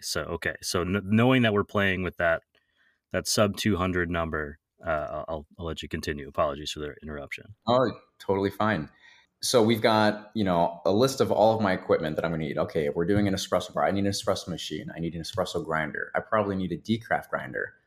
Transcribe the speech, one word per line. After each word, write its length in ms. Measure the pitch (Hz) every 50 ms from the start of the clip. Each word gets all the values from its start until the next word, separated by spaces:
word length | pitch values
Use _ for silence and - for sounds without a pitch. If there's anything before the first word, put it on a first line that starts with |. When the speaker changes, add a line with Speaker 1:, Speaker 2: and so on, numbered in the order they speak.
| -
Speaker 1:
So, 200 | - - 82 73
okay, 340 | 76 85 82 - - 73 -
so 240 | - - - 92 85
kn-, 180 | 90 95 104 95
knowing 360 | 95 107 110 117 127 131 131 120
that 120 | 113 104
we're 100 | 101 95
playing 380 | - - 104 101 98 92 90 92
with 160 | 87 - -
that, 240 | 87 85 82 80 - _ _ _ _ _ _ _ _ _ _ _ _ _ -
that 140 | 92 87
sub 300 | - - - 107 101 95
two 200 | - - 110 101
hundred 340 | 85 90 92 90 90 87 82
number, 480 | 85 85 82 80 78 78 76 73 73 - _ _ _ _ -
uh, 380 | 85 80 76 73 - 76 76 73
I'll, 200 | - 80 78 76 - _ -
I'll 60 | 87
let 180 | 82 78 - -
you 60 | -
continue. 400 | - 82 - - 78 73 69 69
Apologies 440 | - - 85 76 69 71 76 71 -
for 80 | 78
the 140 | 76 73 67 - -
interruption. 520 | 76 76 - 143 - - - - - 107 - _
Speaker 2:
Oh, 240 | - 120 127 131 120 - - - _ _ _
totally 320 | - - 98 98 98 98
fine. 400 | - - 107 110 107 82 73 - - _ _ - - _ _ _ _ _ -
So 200 | - - 123 110
we've 180 | 107 117 110
got, 520 | 107 120 110 107 107 107 104 - - - -
you 100 | 110 104
know, 380 | 95 90 85 85 - - - -
a 80 | - 95
list 300 | 104 127 135 131 - 120
of 100 | 98 101
all 240 | - 104 110 113
of 60 | 110 107
my 100 | 98 92
equipment 440 | 87 - - 98 - 82 78 78
that 100 | 78 -
I'm 40 | 82
gonna 140 | 82 80 78
need. 140 | 71 - 76
Okay, 300 | 82 85 - 82 76 71
if 60 | -
we're 120 | 85 85
doing 200 | 85 101 104 104
an 60 | 101 95
espresso 400 | 92 - - - 90 87 - -
bar, 140 | - 73
I 40 | 82
need 140 | 95 98 98
an 80 | 101 98
espresso 360 | - - - 95 90 - -
machine. 440 | 85 76 - - 78 76 - 82 -
I 60 | -
need 140 | 82 85 78
an 80 | 85 80
espresso 420 | - - - 90 - - 87 80
grinder. 480 | 78 80 78 78 76 71 - - - -
I 60 | -
probably 360 | - - - 110 104 98 98
need 160 | 95 92 87 87
a 40 |
decaf 540 | 76 - - 110 110 - - - 73 73 -
grinder. 420 | - 76 73 65 62 52 50 50 - _ _